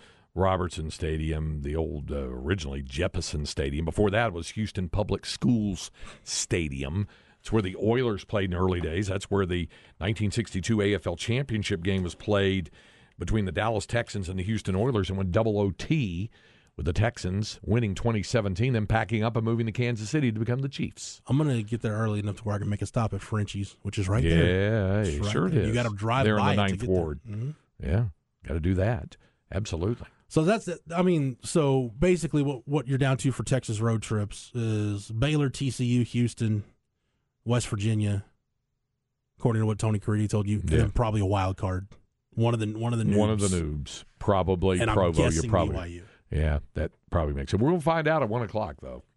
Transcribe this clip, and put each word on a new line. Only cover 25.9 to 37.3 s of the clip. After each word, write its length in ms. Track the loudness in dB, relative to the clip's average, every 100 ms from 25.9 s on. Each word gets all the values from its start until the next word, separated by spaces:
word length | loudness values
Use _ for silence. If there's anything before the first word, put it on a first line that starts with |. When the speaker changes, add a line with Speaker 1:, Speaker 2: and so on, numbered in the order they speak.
Speaker 2:
drive 300 | -2 0 2
Speaker 1:
There 140 | 4 4
in 40 |
Speaker 2:
by 20 | 4
Speaker 1:
the 60 |
Speaker 2:
it 20 | 4 2
to 40 |
Speaker 1:
Ninth 80 | 0
Speaker 2:
get 60 | 2
there. 80 | 2
Speaker 1:
Ward. 240 | 0 -4 -8
Speaker 2:
Mm-hmm. 220 | -8 -8 -10 _ -8
Speaker 1:
Yeah, 220 | 0 0 0 -4 _ _ -6
gotta 140 | -2
do 140 | 0
that. 420 | 2 2 -2 -6 -16 _ _ -8
Absolutely. 540 | -6 -4 -2 -2 -4 -10 _ -2
Speaker 2:
So 160 | 2
that's 220 | 2 2 -2
it. 120 | -10 -6
I 80 | 0
mean, 340 | 2 2 0 -4
so 520 | -2 2 4 2 0 2
basically 440 | 2 2 2 0
what, 240 | 0 -2 -2
what 180 | -2 0
you're 100 | 2
down 180 | 2 2
to 120 | 0
for 120 | 0
Texas 360 | 0 0 0 0
road 220 | 0 0
trips 480 | 0 -2 -2 -8 -10
is 540 | -4 -2 0 0 -4 -4
Baylor, 380 | 0 2 2 0
T 220 | -2 -4
C 140 | 0 2
U, 160 | 2
Houston, 600 | 2 2 0 0 0 0 -4 _ _ _ _ _ _